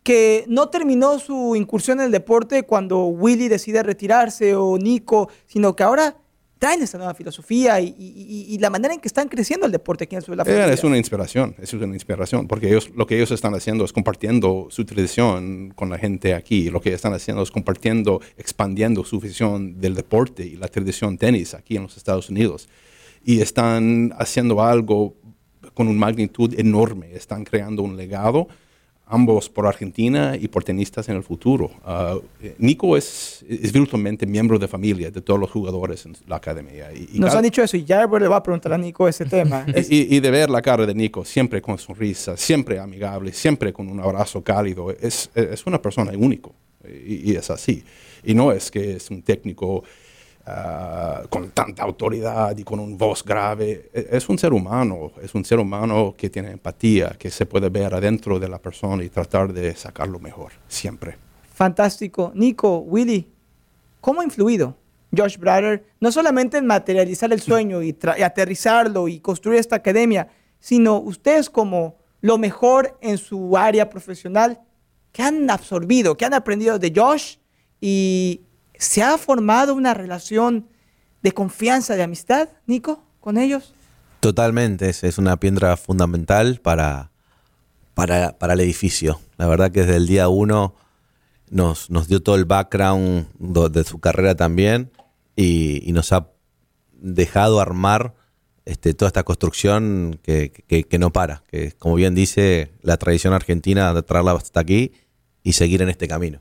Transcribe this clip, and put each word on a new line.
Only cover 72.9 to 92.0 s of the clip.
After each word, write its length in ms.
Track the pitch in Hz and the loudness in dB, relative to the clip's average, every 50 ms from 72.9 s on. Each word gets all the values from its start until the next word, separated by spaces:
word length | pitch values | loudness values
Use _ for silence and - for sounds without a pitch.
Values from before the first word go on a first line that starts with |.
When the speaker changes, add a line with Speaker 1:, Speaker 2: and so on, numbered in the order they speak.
| - _ | -6 _
Speaker 1:
en 180 | - 214 208 196 | -6 -4 -4 -4
su 360 | - - 202 190 185 180 190 | -6 -10 -10 -10 -2 0 2
área 340 | 185 196 220 214 214 208 208 | 4 4 4 4 2 2 0
profesional, 720 | - 190 - 190 185 - - 180 185 208 226 240 233 - _ _ _ _ _ _ _ _ _ _ | -4 -16 -16 -16 -16 -14 -12 -2 2 2 2 2 0 -6 _ _ _ _ _ _ _ _ _ _
qué 100 | _ - | _ -2
han 260 | 247 285 302 311 285 254 | -2 -2 0 0 0 0
absorbido, 680 | 220 - - - 190 175 170 175 247 254 220 170 151 | 0 -2 -4 -6 -6 -6 0 2 2 4 4 2 2
qué 80 | - 226 | 2 0
han 80 | 254 277 | 0 0
aprendido 460 | 254 - - 202 208 220 226 220 202 | 0 0 -2 -4 0 0 0 0 0
de 120 | 180 170 156 | -2 0 2
Josh 400 | 202 226 262 302 294 - - - _ _ _ _ _ _ _ _ _ | 4 4 4 4 0 -2 -10 -18 _ _ _ _ _ _ _ _ _
y 600 | - 196 196 190 190 190 185 185 185 180 175 - _ _ _ _ _ _ _ | -4 -2 0 0 2 0 0 0 0 -2 -4 -6 _ _ _ _ _ _ _
se 260 | _ - - - 208 214 | _ -4 -2 0 2 4
ha 140 | 269 311 | 2 2
formado 580 | 311 - - 269 240 214 208 214 247 277 277 277 | 0 2 0 0 2 4 4 4 4 4 2 2
una 180 | 269 262 254 226 | 0 0 0 0
relación 720 | 196 185 180 180 175 - - 208 214 233 240 240 220 226 _ _ _ _ _ _ _ _ _ _ _ | -2 -4 -10 -10 -10 -8 -2 0 0 2 2 0 -2 -6 _ _ _ _ _ _ _ _ _ _ _
de 120 | - 190 - | -2 -2 0
confianza, 640 | - 196 185 - - 220 233 254 262 240 - 220 | 0 -4 -4 -4 -2 0 2 2 2 0 -2 -2
de 60 | 190 175 | -2 -2
amistad, 440 | 170 170 - - - 247 285 311 320 _ _ _ | -4 -4 -12 -2 0 0 0 0 -4 _ _ _
Nico, 380 | - 240 247 240 311 302 311 _ _ _ _ | -4 -4 -2 -2 -6 -8 -8 _ _ _ _
con 180 | _ 208 208 | _ -2 0
ellos? 360 | 226 262 269 277 269 269 _ _ _ _ _ _ _ _ _ _ _ | 0 0 0 -2 -4 -6 _ _ _ _ _ _ _ _ _ _ _
Speaker 3:
Totalmente, 680 | - 110 92 117 117 117 113 120 120 110 98 90 95 | 0 0 2 2 2 2 2 2 0 0 0 0 -2
es, 160 | 92 87 - - | -2 -2 0 -2
es 140 | 90 - | -2 0
una 200 | - 95 92 92 | 2 2 2 2
piedra 380 | 82 - 98 98 95 98 90 87 | 2 2 0 2 2 2 2 2
fundamental 840 | - - - 95 92 90 87 87 85 82 - 98 104 113 123 127 120 _ | 0 0 -2 0 2 2 0 0 -4 0 2 2 4 4 2 0 0 _
para, 480 | 87 82 80 78 76 71 67 71 - _ _ _ _ _ _ _ _ _ _ _ _ _ _ _ _ _ | 0 2 2 0 -2 -2 -6 -10 -16 _ _ _ _ _ _ _ _ _ _ _ _ _ _ _ _ _
para, 440 | - 90 87 87 87 87 82 - | -2 0 2 2 2 2 0 -4
para 160 | _ 90 87 90 | _ -2 0 2
el 80 | 92 | 2
edificio. 580 | 90 90 85 - - 90 - - 80 78 76 - - _ _ | 2 2 0 0 -2 -2 -2 0 -2 -2 -2 -2 -8 _ _
La 100 | - 87 | -2 2
verdad 240 | 85 82 87 95 92 | 2 4 4 4 2
que 100 | 87 98 | 4 2
desde 160 | 90 90 87 | 4 4 4
el 100 | 85 87 | 4 4
día 220 | 85 95 98 90 90 | 4 4 4 4 4
uno 460 | 92 98 104 104 107 107 101 98 - _ _ _ _ _ _ _ _ _ _ _ _ _ _ _ | 4 4 2 2 2 2 0 -2 -6 _ _ _ _ _ _ _ _ _ _ _ _ _ _ _
nos, 400 | - 92 90 85 80 - - - | 0 2 2 2 0 -4 -8 -2
nos 180 | 87 85 | -2 -2